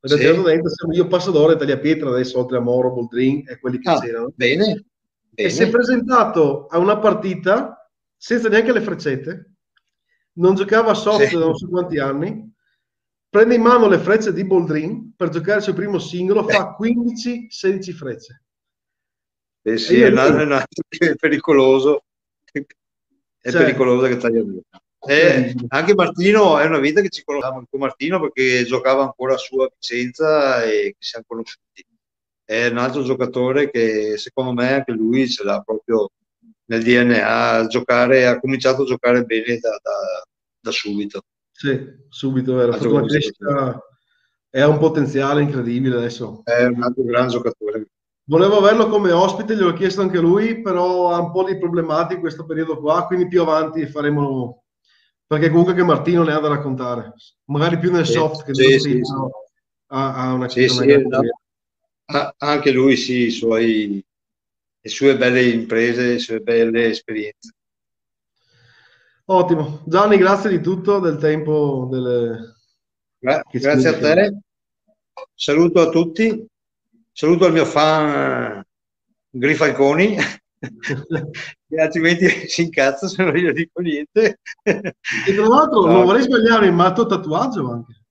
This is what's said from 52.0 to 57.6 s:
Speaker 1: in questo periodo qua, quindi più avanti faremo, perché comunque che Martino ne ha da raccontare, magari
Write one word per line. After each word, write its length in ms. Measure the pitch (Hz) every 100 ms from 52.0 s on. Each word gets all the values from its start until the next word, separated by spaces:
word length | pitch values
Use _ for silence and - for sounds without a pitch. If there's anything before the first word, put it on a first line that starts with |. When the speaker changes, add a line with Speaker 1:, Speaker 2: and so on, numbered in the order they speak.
| 170 185
Speaker 1:
in 40 |
questo 260 | 165 156 160
periodo 320 | 156 160 151
qua, 260 | 147 165 170
quindi 200 | 180 180
più 120 | 180
avanti 440 | 165 156 156 160 139
faremo, 760 | 147 147 147 143 131 123 127 _ _ _ _ _ _ _
perché 240 | 151 160
comunque 240 | 165 180
che 100 | 175
Martino 400 | 175 143 165 170
ne 100 | 160
ha 60 | 151
da 100 | 151
raccontare, 640 | 147 143 127 123 120 104 - _ _ -
magari 320 | 143